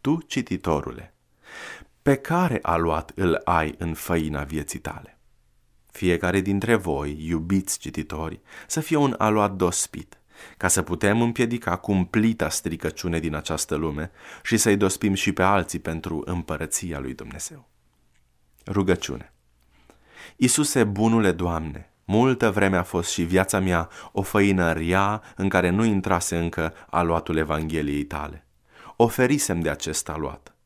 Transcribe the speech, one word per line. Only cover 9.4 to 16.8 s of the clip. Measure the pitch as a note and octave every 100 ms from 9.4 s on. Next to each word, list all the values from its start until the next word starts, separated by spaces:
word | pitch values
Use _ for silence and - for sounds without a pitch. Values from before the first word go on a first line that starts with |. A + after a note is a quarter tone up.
| G#2
dospit – | G2 F2+ F2 - - - - _ - - -
ca | F#2
să | -
putem | - F2 G#2 A2
împiedica | A#2 A#2 A#2 A#2+ - F2+
cumplita | - G2 F2+ A2+ A2 A2 D#2
stricăciune | - E2+ D#2+ E2 - F2+ E2+
din | D#2+
această | D2+ D2 D#2 -
lume | D2+ D#2+ D2 E2 - - -
și | - A2
să-i | A#2 G2+
dospim | G#2 - G#2+
și | F#2+ -
pe | F#2+
alții | F#2+ G2+ E2+ -
pentru | - E2 D#2 D#2+
împărăția | - F2 D#2+ D#2 E2 -